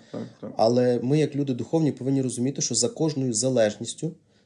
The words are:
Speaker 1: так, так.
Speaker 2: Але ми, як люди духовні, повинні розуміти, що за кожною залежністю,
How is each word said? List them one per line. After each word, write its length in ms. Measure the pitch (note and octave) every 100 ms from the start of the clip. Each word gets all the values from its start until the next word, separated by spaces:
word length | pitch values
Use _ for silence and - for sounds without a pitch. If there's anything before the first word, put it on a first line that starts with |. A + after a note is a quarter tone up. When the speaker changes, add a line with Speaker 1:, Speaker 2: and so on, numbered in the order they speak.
| -
Speaker 1:
так, 80 | A2+ A#2 -
так. 100 | G#2+ -
Speaker 2:
Але 440 | B2+ B2 B2 A#2+
ми, 160 | B2 D3+
як 180 | C#3+ C#3
люди 180 | C#3
духовні, 380 | A#2+ A2+ E3 D3+
повинні 300 | B2 B2+ C3+
розуміти, 400 | C3 A#2+ B2+ -
що 120 | -
за 140 | A#2 A#2+
кожною 440 | - D#3 C3+ C3
залежністю, 800 | G#2+ C3 B2+ G#2+ - A#2 - D#3+ - _ _